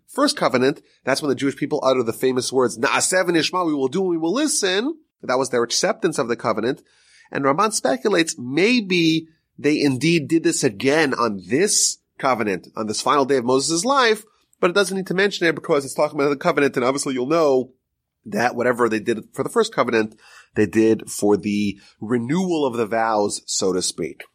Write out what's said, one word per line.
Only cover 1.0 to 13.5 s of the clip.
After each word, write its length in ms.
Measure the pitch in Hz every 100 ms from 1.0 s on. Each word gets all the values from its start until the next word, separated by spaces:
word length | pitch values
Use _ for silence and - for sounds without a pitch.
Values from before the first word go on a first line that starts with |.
That's 180 | - 135
when 60 | 151
the 80 | 120
Jewish 180 | 139
people 240 | 127 143 147
uttered 220 | 131 131 113
the 60 |
famous 400 | 110 131 123 120
words, 240 | 131 123 110
"Na'aseh 480 | 120 123 - 185
v'nishma," 400 | 180 170 139 185
"We 80 | 175
will 140 | 147 131
do 140 | 156
and 100 | 190
we 80 | 170
will 160 | 165
listen." 640 | 220 302 - 190 190 254 330 _ _
That 160 | 117 127
was 120 | 135
their 120 | 123
acceptance 560 | 117 - 180 220 185 151
of 80 | 120
the 80 |
covenant. 480 | 117 120 107 110 143 _ _ _ _ -
And 140 | -
Ramban 280 | 139 147 214
speculates 600 | - - 247 220 185 160 -
maybe 920 | 123 139 202 247 196 180 165 160 160 _ _ -
they 240 | 139 151
indeed 460 | 143 127 160 170 131
did 160 | 165
this 220 | 160 160
again 500 | 143 98 127 151 151
on 260 | 123 117 101 87
this 520 | 127 208 - - - _ -
covenant, 480 | 139 120 107 92 -
on 140 | - 107
this 120 | 107
final 240 | - 143
day 120 | 131 135
of 80 |
Moses' 400 | 120